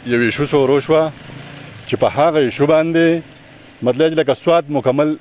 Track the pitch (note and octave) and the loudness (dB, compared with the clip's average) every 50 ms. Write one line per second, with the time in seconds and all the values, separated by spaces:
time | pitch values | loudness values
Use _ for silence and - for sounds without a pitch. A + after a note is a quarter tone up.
0 | - B2 A#2+ A#2+ A#2+ A2+ G#2 - C#3+ C#3 - D3 C3+ B2+ C#3 C#3+ C3+ - D#3+ D#3 | -4 -2 -2 0 0 0 -2 -4 -4 -2 0 0 2 2 2 0 2 2 0 2
1 | D#3+ D#3 C#3 - - - - - - - - - - - - - - - - A2+ | 0 -2 -4 -12 -20 -20 -20 -18 -18 -20 -20 -20 -20 -20 -20 -20 -10 -8 -4 0
2 | - G#2+ - C3+ D3 E3 D#3 D#3 C#3+ B2 G#2+ - C#3+ D3 D#3+ D#3 D#3 E3 E3 E3 | 0 0 2 2 0 2 2 2 0 0 0 0 2 2 2 2 2 2 0 2
3 | E3 E3 E3 E3 D#3 - - - - - - - - - - - - A#2+ B2 C3 | 2 2 2 0 -4 -10 -20 -20 -20 -20 -20 -20 -20 -20 -16 -4 -2 -2 0 2
4 | D#3 D#3+ D#3+ D#3 D#3 C3 C3+ - - E3+ E3 E3+ D#3 C#3 D3 C#3 A#2 C3 B2+ C#3 | 0 0 2 0 0 0 0 0 2 2 2 2 0 0 -4 -2 0 0 0 2
5 | D3 D3+ D#3 - | 0 0 -2 -6